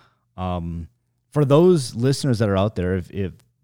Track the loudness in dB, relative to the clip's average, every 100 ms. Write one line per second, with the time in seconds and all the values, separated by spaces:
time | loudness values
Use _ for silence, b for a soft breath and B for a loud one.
0 | b b b -10 -6 -6 -6 -10 -12 _
1 | _ _ _ -2 2 4 6 4 0 -2
2 | -2 0 0 0 2 2 0 -2 -2 -2
3 | -4 -8 -8 -10 _ _